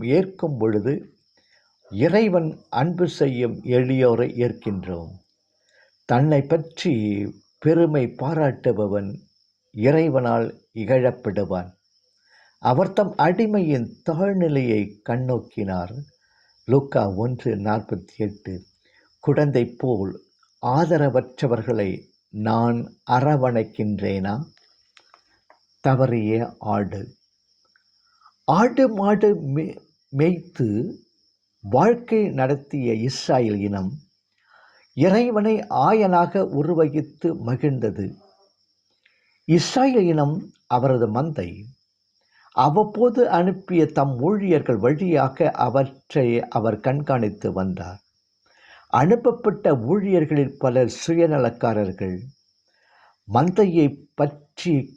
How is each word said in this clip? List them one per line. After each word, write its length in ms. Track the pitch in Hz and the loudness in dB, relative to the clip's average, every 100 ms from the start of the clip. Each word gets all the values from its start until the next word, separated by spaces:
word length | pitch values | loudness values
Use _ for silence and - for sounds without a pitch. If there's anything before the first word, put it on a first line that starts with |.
| 113 | 0
ஏற்கும் 480 | 151 190 - 170 135 | 0 0 -4 -6 -2
பொழுது 360 | 110 104 101 165 - _ _ _ _ _ _ _ - | 0 0 -2 -4 -8 _ _ _ _ _ _ _ -12
இறைவன் 580 | 95 147 196 220 180 160 - _ | -2 2 2 2 2 -2 -6 _
அன்பு 360 | 107 156 175 175 | -2 -2 0 -2
செய்யும் 480 | - 143 123 120 104 - | 0 -2 0 -2 -4 0
எளியோரை 580 | 123 127 131 127 113 123 - | 0 2 2 4 4 0 0
ஏற்கின்றோம். 760 | 120 107 - 98 92 87 82 95 _ _ _ _ _ _ _ _ - | -2 -2 -6 -6 -6 -10 -10 -18 _ _ _ _ _ _ _ _ -2
தன்னை 320 | 123 147 147 | 2 4 2
பற்றி 520 | 139 165 156 - 185 123 107 101 101 - _ _ | 2 -2 -2 -6 -2 0 0 -2 -4 -10 _ _
பெருமை 420 | 151 165 165 151 120 | 2 4 4 2 -2
பாராட்டுபவன் 1000 | - 127 160 147 113 131 107 104 101 98 101 - _ _ _ _ 107 | -4 -4 0 0 0 -2 0 0 -2 -4 -10 -18 _ _ _ _ -2
இறைவனால் 720 | 110 156 160 131 120 117 113 - _ | 2 2 2 0 0 0 -2 -8 _
இகழப்படுவான். 960 | 110 104 131 127 120 117 95 95 90 92 - _ _ _ _ _ _ _ _ | -8 0 2 2 -2 -6 -4 -4 -4 -8 -16 _ _ _ _ _ _ _ _
அவர் 300 | 117 127 190 | 0 2 2
தம் 200 | 190 202 - | 0 -2 2
அடிமையின் 680 | 147 180 226 208 170 139 113 - | 2 2 0 0 0 0 -2 -8
தாழ்நிலையை 800 | - 156 196 196 170 143 127 107 104 - - | -6 -2 0 0 0 0 0 0 -2 -8 -6
கண்ணோக்கினார். 920 | 120 127 120 - - 101 92 87 120 143 _ _ _ _ _ - | -4 -2 -4 -6 -8 -6 -4 -6 -10 -16 _ _ _ _ _ 0
லூக்கா 360 | 131 139 131 104 | 0 2 0 0
ஒன்று 380 | 92 120 127 131 104 | -2 -4 -4 -4 -4
நாற்பத்தி 600 | 101 110 107 104 90 - | -2 -2 -4 -10 -10 -8
எட்டு. 360 | 104 104 - 92 - _ _ _ _ _ | -8 -8 -12 -14 -14 _ _ _ _ _
குழந்தை 420 | - 143 147 131 120 | -2 0 2 0 -2
போல் 480 | - 131 113 95 - _ _ _ _ | -4 -4 -2 -4 -8 _ _ _ _
ஆதரவற்றவர்களை 1300 | 123 131 165 165 143 127 - - 139 117 117 113 101 - - _ _ | -2 0 2 2 2 0 -2 -4 -2 -2 -2 -2 -2 -6 -12 _ _
நான் 440 | 107 110 113 117 117 117 - - | -6 -2 0 0 -2 -6 -12 -2
அரவணைக்கின்றேனா? 1200 | 123 131 147 127 117 110 - 107 101 101 98 95 107 156 _ _ _ _ _ _ _ _ _ _ _ _ _ | 0 2 2 2 0 -4 -4 -4 -2 -2 -4 -4 -6 -8 _ _ _ _ _ _ _ _ _ _ _ _ _
தவறிய 720 | 143 131 131 117 107 110 117 - | 0 2 2 2 0 0 -2 -8
ஆடு. 420 | 107 104 98 101 - - _ _ _ _ _ _ _ _ _ _ _ _ - | -4 -2 -2 -6 -14 -18 _ _ _ _ _ _ _ _ _ _ _ _ 0
ஆடு 360 | 156 240 269 262 | 2 2 4 2
மாடு 400 | 214 196 208 214 202 147 | 2 0 4 4 2 -2
மே-, 320 | 139 175 - - _ _ | -4 -4 -10 -20 _ _
மேய்த்து 540 | 135 160 175 - - 117 104 165 - _ _ _ _ _ _ | 0 0 0 -6 -4 -2 -2 -4 -10 _ _ _ _ _ _
வாழ்க்கை 580 | 101 123 190 233 233 220 208 | -2 2 4 2 0 0 0
நடத்திய 640 | 135 131 143 - 147 120 | 0 -2 -2 -6 -4 -2
இஸ்ராயேல் 680 | 110 120 135 - 143 117 104 | -2 -2 -4 0 0 2 0
இனம் 300 | 101 101 95 143 - _ _ _ _ _ _ _ _ - | -2 -2 -6 -8 -16 _ _ _ _ _ _ _ _ 0
இறைவனை 580 | 165 208 240 214 208 214 - 127 | 4 4 2 0 0 0 -2 0
ஆயனாக 640 | 143 220 202 180 175 196 185 | 2 4 4 4 2 0 -2
உருவகித்து 800 | 143 151 165 160 151 - - 170 - 113 | -2 0 2 2 0 -6 -4 -4 -4 -4
மகிழ்ந்தது. 600 | 127 151 131 113 95 92 - _ _ _ _ _ _ _ _ _ _ _ _ - | -2 -2 -2 -4 -4 -8 -10 _ _ _ _ _ _ _ _ _ _ _ _ 2
இஸ்ராயேல் 600 | 170 - - 269 247 180 | 2 2 2 2 4 2
இனம் 280 | 156 143 160 - - - | 2 0 -2 -8 -16 -4
அவரது 400 | 123 131 127 110 | 0 2 2 0
மந்தை. 360 | 107 160 147 90 80 107 135 _ _ _ _ _ _ _ - | 0 -4 -4 -8 -12 -20 -20 _ _ _ _ _ _ _ 0
அவ்வப்போது 760 | 135 160 214 208 247 240 - | 2 2 0 2 2 2 2
அனுப்பிய 560 | 170 180 185 - 180 156 | 2 2 -2 -2 0 2
தம் 280 | - 139 127 | 2 -2 0
ஊழியர்கள் 580 | 143 208 196 156 - 117 | 0 0 2 0 2 0
வழியாக 720 | 117 151 190 156 131 - 156 | 2 0 0 2 0 0 -2
அவற்றை 760 | - 123 127 131 - - 156 127 117 - | 0 0 0 -2 -4 -6 0 2 0 -2
அவர் 300 | 123 110 107 | -2 0 -2
கண்காணித்து 720 | 139 139 147 127 107 - - | -2 -2 0 0 -2 -4 -6
வந்தார். 480 | 92 95 92 87 95 _ _ _ _ _ _ - - _ | -4 -4 -4 -10 -14 _ _ _ _ _ _ -20 -20 _
அனுப்பப்பட்ட 800 | 117 147 240 240 233 214 208 190 139 | 0 4 2 2 0 0 0 0 0
ஊழியர்களில் 800 | 113 196 196 185 156 151 135 139 | 0 0 2 0 2 0 0 0
பலர் 340 | 135 123 120 | 0 2 0
சுயநலக்காரர்கள், 1200 | - - 165 165 151 120 117 120 107 101 95 98 90 127 - _ _ _ _ _ _ _ _ - | -2 -2 2 2 2 0 0 -2 0 -2 -4 -6 -8 -12 -20 _ _ _ _ _ _ _ _ -4
மந்தையை 600 | 110 165 185 202 165 143 - - - | 0 2 2 2 4 2 0 -10 -4
பற்றி 580 | 147 - _ - 180 147 131 | -4 -4 _ -10 -2 0 -2